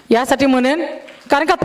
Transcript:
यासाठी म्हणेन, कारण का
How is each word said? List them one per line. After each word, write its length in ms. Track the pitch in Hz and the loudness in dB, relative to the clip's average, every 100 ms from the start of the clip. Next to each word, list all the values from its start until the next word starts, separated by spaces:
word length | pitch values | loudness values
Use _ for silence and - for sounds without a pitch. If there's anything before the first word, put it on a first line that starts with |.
| - | -2
यासाठी 360 | 226 262 269 277 | 0 0 0 2
म्हणेन, 400 | 254 254 320 - - - - - | 2 0 -2 -6 -12 -20 -20 -2
कारण 140 | 285 311 | 0 0
का 100 | 349 | 0